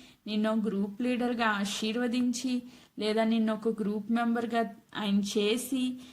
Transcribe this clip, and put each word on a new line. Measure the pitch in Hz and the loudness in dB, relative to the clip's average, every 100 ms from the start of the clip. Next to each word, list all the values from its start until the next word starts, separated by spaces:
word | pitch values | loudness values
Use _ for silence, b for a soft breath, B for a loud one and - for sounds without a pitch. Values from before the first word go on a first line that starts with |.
| B B - | B B -4
నిన్ను | 214 220 220 | 0 2 2
గ్రూప్ | 202 196 202 - | 0 0 -2 -2
లీడర్గా | 247 247 240 233 226 | -2 0 0 0 0
ఆశీర్వదించి, | 202 202 - 220 226 247 247 247 240 254 247 240 B B - | 0 -2 -2 -2 0 0 2 0 0 -2 -2 -4 B B -4
లేదా | 214 214 | 0 2
నిన్ను | 220 226 220 | 4 4 2
ఒక | 214 226 220 | 0 -2 0
గ్రూప్ | 208 214 202 | -2 -2 0
మెంబర్గా | 233 233 233 233 233 226 - - - | 0 2 0 0 0 -2 -4 -14 -6
ఆయన | 208 202 | 0 2
చేసి, | 202 214 208 247 - 262 254 254 B | 2 2 2 2 0 -2 -2 -4 B